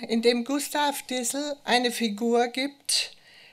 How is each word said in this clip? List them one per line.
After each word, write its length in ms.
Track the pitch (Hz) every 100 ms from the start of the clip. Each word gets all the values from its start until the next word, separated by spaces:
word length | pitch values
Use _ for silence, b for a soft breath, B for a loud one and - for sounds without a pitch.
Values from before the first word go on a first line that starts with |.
| -
in 160 | 226
dem 220 | 233 240
Gustav 580 | 233 277 285 302 294 277
Dissel 540 | - 254 240 277 294 285
eine 260 | - 240 247
Figur 560 | 233 233 202 233 233 240
gibt, 640 | 240 277 - - - - b b b b